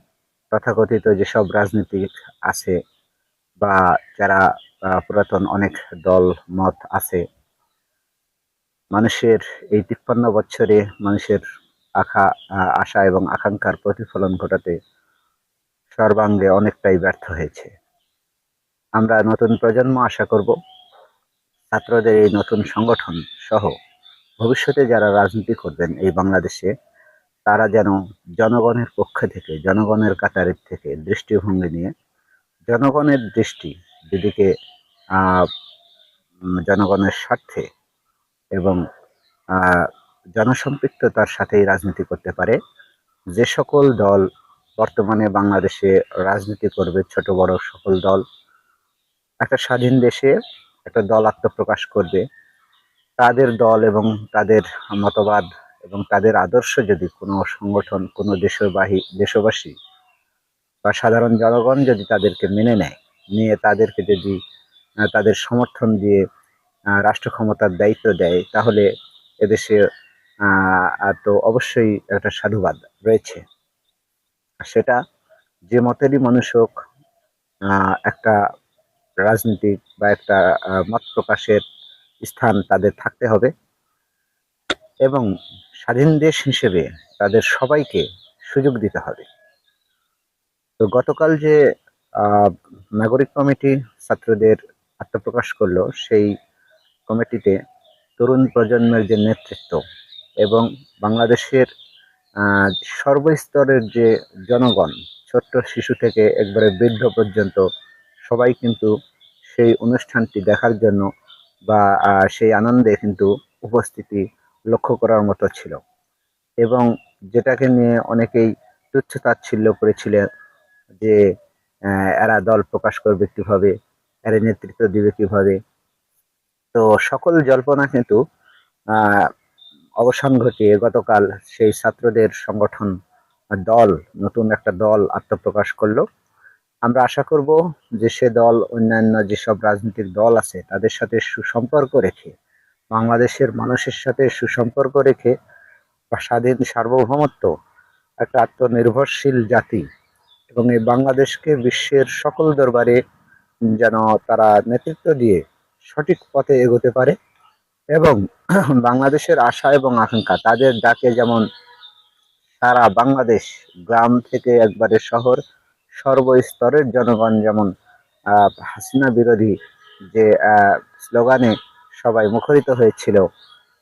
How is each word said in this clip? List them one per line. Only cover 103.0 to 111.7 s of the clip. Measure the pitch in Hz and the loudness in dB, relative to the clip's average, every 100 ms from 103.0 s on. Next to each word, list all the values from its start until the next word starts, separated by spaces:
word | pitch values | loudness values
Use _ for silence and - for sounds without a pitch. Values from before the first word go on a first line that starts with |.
| 143 139 147 151 - 143 135 135 107 | -2 0 2 0 -2 0 4 2 2
যে | 113 117 110 - 98 92 | 2 2 2 -2 -18 -2
জনগণ, | 123 127 101 80 - - - _ | 2 2 2 -2 -4 -18 -20 _
ছোট্ট | 123 - 127 - | -4 -2 -4 -4
শিশু | - 110 123 | -8 -6 -2
থেকে | 117 110 107 | -2 2 2
একবারে | - 104 104 110 | 2 -2 2 2
বৃদ্ধ | 92 120 110 120 | 2 0 2 -2
পর্যন্ত | 113 104 101 98 98 92 - - _ _ _ | 0 -2 -2 -2 0 -2 -2 -16 _ _ _
সবাই | - 120 123 | -6 0 0
কিন্তু | 120 120 110 107 107 - _ _ _ | 0 -2 -2 -2 -2 -6 _ _ _
সেই | _ - 117 117 | _ 0 2 2
অনুষ্ঠানটি | 113 123 - 123 113 104 | 0 -2 -2 -6 -4 -4
দেখার | 92 104 120 107 | -2 0 0 0
জন্য | 107 101 98 - _ - _ _ | 0 0 -2 -8 _ -20 _ _
বা, | - | -2